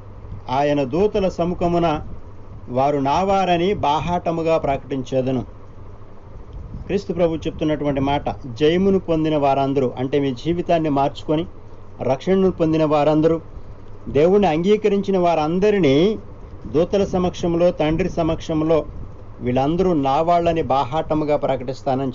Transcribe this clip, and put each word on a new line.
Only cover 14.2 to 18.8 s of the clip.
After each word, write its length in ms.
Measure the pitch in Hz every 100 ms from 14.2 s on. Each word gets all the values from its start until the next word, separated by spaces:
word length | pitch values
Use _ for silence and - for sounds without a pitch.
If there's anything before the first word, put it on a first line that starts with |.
| 165 202 190
అంగీకరించిన 720 | 156 175 208 208 202 196 196
వారందరినీ 1000 | 175 160 151 180 208 202 151 139 190 202 - - - - -
దూతల 380 | 143 175 202
సమక్షంలో, 680 | 196 180 180 - 175 170 175
తండ్రి 400 | 175 156 165 180
సమక్షంలో 720 | 175 160 160 - 156 156 160